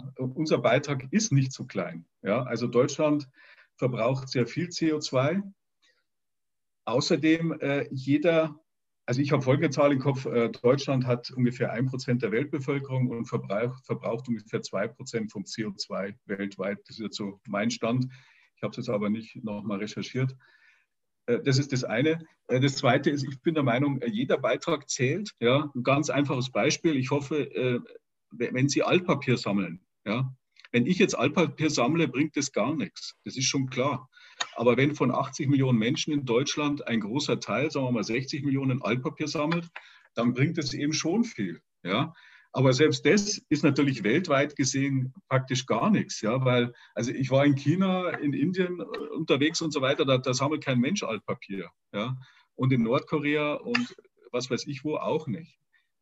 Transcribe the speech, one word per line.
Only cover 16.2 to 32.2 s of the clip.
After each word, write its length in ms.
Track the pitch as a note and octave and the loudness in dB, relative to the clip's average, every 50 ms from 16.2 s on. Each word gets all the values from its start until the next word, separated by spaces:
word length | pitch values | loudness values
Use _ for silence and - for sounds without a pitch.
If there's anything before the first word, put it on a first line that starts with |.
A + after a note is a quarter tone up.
| _ | _
weltweit. 520 | - G2+ G2 G2+ G2 - - F#2+ G2+ G#2 G2+ - | -8 -6 -6 -6 -6 -6 -6 -4 -4 -4 -6 -10
Das 120 | - - | -16 -12
ist 40 | - | -10
jetzt 160 | G#2+ G2 - | -10 -8 -8
so 240 | - G#2+ G2 G2 - _ | -8 -8 -8 -10 -12 _
mein 240 | - G2 G2+ G#2+ A#2+ | -6 -4 -2 -2 -2
Stand. 340 | B2 - - A2+ B2 B2+ B2+ C3 - - - _ _ _ _ _ _ | -2 -2 -2 -2 0 -2 -2 -4 -8 -16 -20 _ _ _ _ _ _
Ich 60 | - | -10
habe 80 | - G#2 | -10 -8
es 80 | - | -8
jetzt 120 | - G#2 A2+ | -8 -6 -4
aber 200 | A2+ G#2 G#2 G#2 | -2 -2 0 -2
nicht 340 | G#2+ A2+ A2 - - B2+ A#2+ | -2 -4 -6 -10 -14 -12 -10
nochmal 360 | G#2+ G#2 G#2 G2+ A2 G2+ F#2+ | -10 -10 -8 -8 -6 -6 -6
recherchiert. 560 | G#2+ G#2 - G#2+ F#2+ - - B2+ C3 C3 C3 - _ _ _ _ _ _ _ _ _ _ _ _ _ _ _ _ _ | -6 -8 -8 -8 -8 -6 -4 -2 -2 -2 -4 -8 _ _ _ _ _ _ _ _ _ _ _ _ _ _ _ _ _
Äh, 140 | - A#2 F2+ | -2 -2 0
das 160 | - C#3 C3 | 2 2 2
ist 160 | C3 - - - | 2 2 0 -2
das 100 | B2+ - | -4 -4
eine. 400 | - G#2 A#2 C#3+ D#3 E3 E3 - - _ _ _ | -2 -2 0 2 2 0 0 -4 -14 _ _ _
Äh, 120 | - B2 B2+ | -2 0 2
das 160 | C3+ C#3+ C3+ | 4 2 2
zweite 340 | - - B2+ B2 C#3+ C#3+ F3 | 2 2 4 4 4 4 2
ist, 140 | C#3+ C#3+ C3 | 0 0 -2
ich 180 | C3+ - - | -4 -6 -4
bin 120 | - E3+ E3 | -2 0 2
der 100 | D#3 C3+ | 2 2
Meinung, 380 | B2+ A2+ B2+ D3 C#3+ C#3 C3 | 2 2 2 2 0 0 -2
äh, 80 | - A#2 | -2 -2
jeder 280 | G2+ A2 C#3+ - F#3 | -2 -2 0 0 0
Beitrag 520 | C#3+ C3 A2+ B2+ - - F3 D#3+ - - - | 0 2 0 -2 -2 -2 -2 -2 -2 -4 -6
zählt. 420 | - - B2+ C3 D3+ G3 G#3 G#3 - - | -4 0 0 0 0 -2 -4 -8 -6 0
Ja? 320 | A#2 A#2+ B2+ C#3+ D3+ C#3+ - | 2 4 4 4 2 0 -4
Ein 80 | B2 A#2+ | -2 2
ganz 260 | C3 C3+ C#3+ D3+ - | 2 2 2 2 0
einfaches 420 | - C#3 C#3+ C#3 D#3 B2+ B2 - | 0 0 0 0 0 -2 -2 -2
Beispiel. 440 | - G#2 G#2 D3 D3+ - - E3+ D3+ | 0 2 2 2 2 2 2 2 2
Ich 140 | C3 B2+ C3 | 2 0 0
hoffe, 280 | C#3 D3 C#3+ - D#3+ D3 C3 - - | 0 -2 -2 -2 -2 -2 -2 -2 -2
äh, 240 | F#2 B2+ B2+ B2 A#2+ A#2+ - - - _ _ _ _ _ _ | -2 0 0 0 -2 -4 -8 -20 -20 _ _ _ _ _ _
we-, 180 | - A#2 A#2+ - | -6 -4 -4 -2
wenn 180 | - B2+ C3 C#3 | 0 2 2 2
Sie 140 | - D#3 - | 2 2 2
Altpapier 540 | G#2 C#3+ F#3 F3+ - D#3+ C3 - C3+ A#2+ | 4 4 4 4 2 0 0 2 0 0
sammeln, 480 | G2+ - A2 G2+ G2+ F#2 E2+ E2 F2+ _ _ _ _ - | 0 0 0 0 0 -2 -2 -6 -12 _ _ _ _ -6
ja? 280 | G2+ G#2 B2 C3 C3 - - _ _ _ _ - - | -4 -2 -2 -2 -4 -6 -12 _ _ _ _ -8 -2
Wenn 140 | - A#2+ A#2+ | 0 2 2
ich 140 | F3 F3+ - | 2 4 4
jetzt 180 | F#3+ - - | 4 2 2
Altpapier 540 | - A#2 D3 D3 F#3+ E3 C#3+ - - D#3 D#3 | 2 0 0 2 2 0 0 0 -2 -2 0
sammle, 360 | C#3 D3 A#2+ B2+ D#3+ E3+ D#3+ | 0 2 2 2 2 2 0
bringt 300 | - B2+ B2+ | 0 0 0